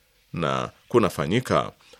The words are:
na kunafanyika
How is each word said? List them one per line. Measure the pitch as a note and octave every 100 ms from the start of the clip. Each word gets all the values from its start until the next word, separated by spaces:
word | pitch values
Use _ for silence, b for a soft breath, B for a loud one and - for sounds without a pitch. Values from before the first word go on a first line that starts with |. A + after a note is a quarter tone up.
| _ _ _
na | - D2+ C2 - - -
kunafanyika | B2 F#2 - D2 A2+ - E2 G#1 - b